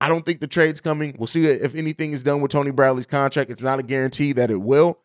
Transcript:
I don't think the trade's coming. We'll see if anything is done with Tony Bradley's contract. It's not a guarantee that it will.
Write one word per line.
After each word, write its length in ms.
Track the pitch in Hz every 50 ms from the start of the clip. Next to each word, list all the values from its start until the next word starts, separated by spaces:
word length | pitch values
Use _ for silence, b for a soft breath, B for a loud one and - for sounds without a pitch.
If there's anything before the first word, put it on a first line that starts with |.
I 80 | - 151
don't 160 | 165 165 160
think 160 | 165 170 147
the 60 | 151
trade's 340 | 135 - 180 160 156 151 147
coming. 360 | - 165 156 151 151 143 131 -
We'll 80 | 113
see 180 | - - 165 160
if 300 | 151 135 - 127 131 147
anything 380 | 160 156 156 156 - 160 151 147
is 100 | 131 127
done 180 | 143 143 143
with 120 | 143 139 -
Tony 180 | 147 143 143
Bradley's 340 | 135 139 139 131 131 127 123
contract. 460 | - 147 143 139 135 - 151 135 117
It's 120 | 120 107 123
not 180 | 131 135 135
a 20 | 127
guarantee 500 | 117 135 135 131 131 - - 147 143 135
that 160 | 131 120 113
it 100 | 107 92
will. 400 | 98 117 135 147 165 175 180 - -